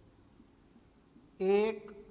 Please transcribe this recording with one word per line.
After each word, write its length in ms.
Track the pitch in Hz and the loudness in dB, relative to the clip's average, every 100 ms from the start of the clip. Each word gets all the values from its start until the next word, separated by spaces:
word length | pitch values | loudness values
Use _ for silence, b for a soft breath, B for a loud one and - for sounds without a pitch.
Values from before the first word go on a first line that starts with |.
| - - - - - _ - - - _ _ - - - | -20 -20 -20 -20 -20 _ -20 -20 -20 _ _ -20 -20 -4
એક 420 | 190 202 220 220 - - - | 2 4 2 -2 -12 -20 -20